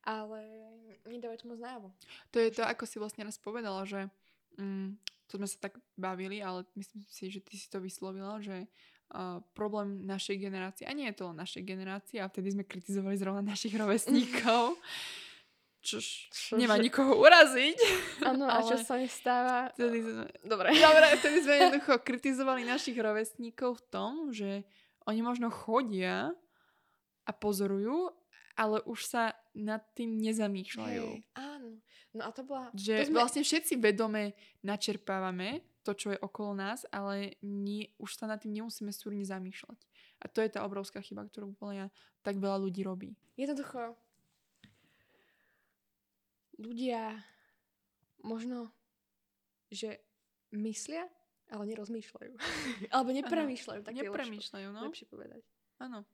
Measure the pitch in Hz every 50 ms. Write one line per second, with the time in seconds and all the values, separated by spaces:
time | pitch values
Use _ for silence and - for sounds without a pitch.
0 | - 214 220 220 214 214 220 220 214 220 220 220 220 220 226 226 226 220 214 _
1 | _ 220 233 247 233 233 226 226 - 240 240 226 240 247 254 240 202 190 190 _
2 | - - - - - _ - 240 226 226 220 - 226 220 233 - 240 220 - 220
3 | 214 214 - - 208 208 214 - _ 208 214 240 233 208 190 190 190 196 202 196
4 | 196 196 _ _ _ _ _ _ _ _ _ - 196 196 196 190 190 190 202 208
5 | _ - _ _ _ _ - 196 202 190 - _ - 202 - 247 _ _ _ -
6 | 185 185 185 185 190 190 196 214 202 190 185 185 185 _ _ 202 196 - _ 214
7 | 202 _ - - - 185 196 196 190 - - 196 - - - 196 185 190 185 -
8 | - 190 190 196 196 196 214 214 208 208 190 185 190 - _ _ - - _ _
9 | _ _ - - 185 180 180 180 - _ _ - 214 214 208 214 208 202 202 196
10 | 190 190 196 196 - - 202 196 196 196 190 190 185 190 190 - - - 269 294
11 | 277 240 202 - 190 175 170 156 175 180 - 180 180 190 190 190 190 190 190 202
12 | 196 - - 226 190 196 - - 185 196 196 202 196 _ - 185 180 - 196 196
13 | 190 190 202 196 196 190 196 202 202 208 202 196 - 226 196 226 214 208 202 226
14 | - - 269 - 247 247 247 247 233 233 226 240 233 240 349 - - - - -
15 | - - - - - - - - _ _ _ _ _ _ _ _ _ - - 107
16 | 113 - - - - - - - - - - 226 247 233 214 208 226 240 - -
17 | 269 269 269 - 233 302 349 339 311 285 262 247 262 294 339 508 466 415 381 370
18 | 359 - - - - 254 262 262 277 262 233 226 220 226 240 226 226 - 262 247
19 | 262 247 - - - 247 247 247 247 254 254 247 254 262 - - 240 240 233 233
20 | 226 226 220 220 220 - - - - 190 220 202 180 - 294 311 320 311 311 311
21 | 311 302 294 262 - 294 294 330 311 269 294 285 370 359 269 285 - - 269 240
22 | - - 247 240 - 277 262 254 269 269 262 254 240 240 247 294 - - 233 240
23 | 220 214 214 214 220 220 - - 240 233 226 - 269 247 247 226 _ _ - 190
24 | 196 214 262 320 330 285 240 214 208 196 196 202 196 _ _ - _ _ _ _
25 | _ - 214 220 226 240 247 240 240 233 - - - - 226 240 277 226 208 185
26 | 185 185 185 185 220 294 349 - _ _ _ _ _ _ _ _ _ _ _ _
27 | _ _ _ _ _ - 214 - - 208 208 190 202 196 196 196 202 220 269 330
28 | 370 349 - _ _ _ _ - _ - - - 226 214 214 214 - - 240 -
29 | - - - 240 233 220 214 - _ _ _ 214 214 208 214 220 220 _ _ -
30 | 240 226 226 220 220 220 220 220 214 202 202 196 185 - - 226 220 214 208 190
31 | - - - 214 220 _ _ - 269 285 294 294 254 226 226 220 _ _ _ -
32 | - _ _ 220 - 196 226 - 262 269 285 262 254 247 - 196 196 208 220 214
33 | 220 285 311 233 240 247 - 294 294 - - 320 311 - - 254 220 214 208 202
34 | 226 220 214 214 208 202 202 - - - _ _ - 196 208 202 - - 202 202
35 | _ - 190 190 190 185 185 180 185 202 262 320 - _ _ _ _ - 202 -
36 | - 214 196 190 - 196 _ - 208 208 202 196 190 196 226 254 - - - 202
37 | 196 202 202 196 202 196 - _ - 202 202 202 202 202 208 208 214 208 _ _
38 | - 196 - - - 220 214 214 - 214 208 214 220 233 220 - 214 202 196 -
39 | - 220 208 202 202 190 196 190 185 185 190 - - - 233 _ _ _ _ _
40 | - _ _ _ - - _ - 220 220 - 202 208 202 202 196 196 196 - 208
41 | 196 - 208 208 208 208 _ - 208 202 202 _ - 202 202 196 190 196 _ _
42 | - _ _ _ _ 202 202 196 190 196 196 196 196 190 180 196 190 185 185 180
43 | 190 190 214 _ _ _ _ - 262 277 294 269 277 - - 254 233 233 233 _
44 | _ _ _ _ _ _ _ _ _ _ _ _ - - _ _ _ _ _ _
45 | _ _ _ _ _ _ _ _ _ _ _ _ _ _ _ _ _ _ _ _
46 | _ _ _ _ _ _ _ _ _ _ - - 214 226 240 233 254 254 240 226
47 | 220 220 220 214 202 - _ _ _ _ _ _ _ _ _ _ _ _ _ _
48 | _ _ _ _ - 214 226 226 226 247 254 240 233 226 _ _ _ _ _ _
49 | _ _ _ _ _ _ _ _ _ _ _ _ _ _ 208 196 - 214 208 -
50 | _ _ _ _ _ _ _ _ _ _ - 208 208 226 214 - - - 294 330
51 | 349 359 349 _ _ _ _ _ _ _ - 208 208 208 220 220 208 202 233 226
52 | 214 - - - - - 254 220 - 311 330 311 302 269 240 202 190 - - 262
53 | 262 240 262 277 294 - 339 330 311 277 254 240 - - 220 208 208 220 233 254
54 | 285 - 403 302 269 240 214 208 208 - - 196 196 196 202 214 240 285 330 -
55 | - _ - - - - - 233 - _ _ _ _ _ _ _ 254 254 247 214
56 | 208 _